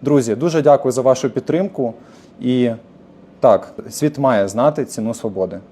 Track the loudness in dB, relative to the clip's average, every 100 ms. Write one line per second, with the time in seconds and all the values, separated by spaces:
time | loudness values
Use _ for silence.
0 | 2 2 2 -2 0 2 4 4 4 0
1 | 2 2 0 -4 -2 -2 -2 -4 -6 -6
2 | -20 -20 -20 -8 -2 0 0 -2 -12 -20
3 | -20 -20 -20 0 4 4 0 -16 -14 -4
4 | -4 0 0 2 0 0 0 0 -8 -6
5 | -6 -6 -8 -4 -6 -6 -16